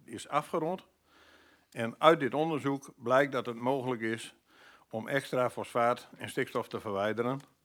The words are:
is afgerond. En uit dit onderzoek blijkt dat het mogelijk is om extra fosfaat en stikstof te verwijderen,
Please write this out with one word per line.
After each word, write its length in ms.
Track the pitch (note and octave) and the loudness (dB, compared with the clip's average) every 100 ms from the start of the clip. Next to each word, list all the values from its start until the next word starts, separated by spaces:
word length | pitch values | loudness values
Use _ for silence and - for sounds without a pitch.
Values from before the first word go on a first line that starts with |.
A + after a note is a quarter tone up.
is 240 | - C3 - | -14 -12 -4
afgerond. 580 | D3 D3 F3 D#3 F#3+ - _ _ - - - - _ _ | -4 -2 -2 -2 -4 -8 _ _ -20 -20 -20 -20 _ _
En 240 | - A2+ - | -6 -6 4
uit 220 | D#3 E3 | 6 6
dit 140 | C3 | 2
onderzoek 560 | C3+ D#3+ D3+ C#3 C3+ - - | 0 0 0 -2 -2 -6 -8
blijkt 360 | A#2+ C3 C#3+ | 4 4 6
dat 140 | B2+ A#2+ | 0 -4
het 100 | A2+ | -2
mogelijk 440 | B2 C#3 B2 A#2+ | 0 0 0 -2
is 340 | A2 A2+ - - _ - - - _ | -2 -4 -6 -16 _ -20 -20 -20 _
om 180 | A2 A2 | -8 -2
extra 420 | C#3 - C3 A#2+ | -2 0 0 0
fosfaat 580 | - G2+ B2 A#2 A#2+ - - | -2 -4 2 2 2 -4 -12
en 120 | G#2+ | -8
stikstof 400 | - B2 B2 A2 | -4 -2 -2 -4
te 120 | G#2+ | -6
verwijderen, 600 | A2 G2 G#2 G#2+ A#2+ C3+ - _ | -4 0 0 0 -2 -2 -8 _